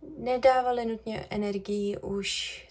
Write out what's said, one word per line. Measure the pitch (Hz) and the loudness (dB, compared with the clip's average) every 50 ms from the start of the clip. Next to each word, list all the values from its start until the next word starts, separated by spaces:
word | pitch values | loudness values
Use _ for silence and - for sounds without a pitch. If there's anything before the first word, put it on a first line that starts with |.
| - - - | -16 -14 -10
nedávali | - 226 240 254 247 233 262 262 254 247 247 247 240 233 | -6 -2 -2 2 6 8 8 8 6 4 2 2 0 0
nutně | 226 226 220 - 226 214 - - - | -2 -4 -4 -6 -6 -8 -8 -6 -4
energii | - 208 208 202 202 202 196 - 208 208 202 202 202 | -2 -2 0 0 -2 -4 -4 -2 -2 0 0 -2 -2
už | - - 196 196 202 196 - - - - - - - - - | -4 -4 -4 -4 -4 -2 -4 -4 -4 -6 -8 -10 -12 -16 -18